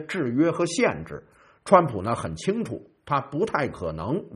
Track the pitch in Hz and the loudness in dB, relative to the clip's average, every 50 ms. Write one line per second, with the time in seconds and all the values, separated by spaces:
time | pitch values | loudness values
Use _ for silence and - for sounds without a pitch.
0 | 151 - - 190 143 120 117 135 160 170 - 175 170 170 - - 233 180 98 76 | -4 -4 -4 -2 -2 0 2 4 2 2 2 0 0 0 2 2 2 2 0 -2
1 | 80 - 73 - - _ _ _ - - _ _ _ - 202 180 170 139 113 95 | -8 -10 -12 -14 -14 _ _ _ -20 -20 _ _ _ 6 8 8 8 4 0 -4
2 | 90 117 113 - - 82 80 160 - 190 208 233 220 - - - - - _ _ | -2 -2 -2 -2 -4 -6 -8 -4 -4 -4 -2 -2 -4 -6 -8 -10 -10 -16 _ _
3 | _ - 147 139 139 - - 160 - 220 - - 131 - - - 92 80 80 80 | _ -2 -2 -2 -2 -2 -2 -2 0 0 0 0 -2 -2 -4 -6 -6 -6 -4 -4
4 | 78 110 151 196 - - 107 | -4 -2 -4 -4 -4 -4 -2